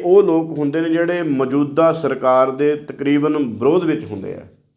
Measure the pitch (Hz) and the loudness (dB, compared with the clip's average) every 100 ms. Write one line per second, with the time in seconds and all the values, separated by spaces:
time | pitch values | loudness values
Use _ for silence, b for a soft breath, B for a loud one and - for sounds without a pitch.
0 | 175 196 190 160 165 147 147 156 160 165 | 4 4 4 2 -2 -4 -4 -2 -2 0
1 | 170 175 160 135 131 143 143 143 165 160 | 0 -2 -2 -2 0 0 0 2 2 2
2 | 147 131 131 127 131 131 147 147 147 127 | -2 -2 2 4 2 2 0 0 -6 -6
3 | 139 143 151 151 127 107 123 175 160 151 | 0 0 0 -2 -2 0 2 2 0 -4
4 | - 101 98 - - _ _ | -6 -10 -10 -12 -16 _ _